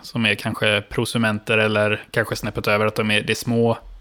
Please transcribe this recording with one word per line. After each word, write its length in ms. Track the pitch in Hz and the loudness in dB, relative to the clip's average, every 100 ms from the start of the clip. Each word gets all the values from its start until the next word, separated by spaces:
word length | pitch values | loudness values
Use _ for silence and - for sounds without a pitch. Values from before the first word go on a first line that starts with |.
som 240 | - 120 110 | -8 -2 0
är 80 | |
kanske 460 | 101 113 104 110 104 | 0 -2 -2 0 0
prosumenter 760 | 101 - 117 120 110 107 - 110 | -2 -4 -2 0 0 -2 0 2
eller 440 | 107 107 107 107 - | 2 2 2 -2 -2
kanske 260 | - 110 117 | -2 -2 -4
snäppet 300 | 110 - 107 | -6 -4 0
över 180 | 104 107 | 2 2
att 80 | |
de 160 | - 107 | 0 2
är, 100 | 107 | 0
det 120 | 107 | 0
är 20 | |
små 440 | 110 - 117 117 113 - - | -2 0 2 2 0 -6 -20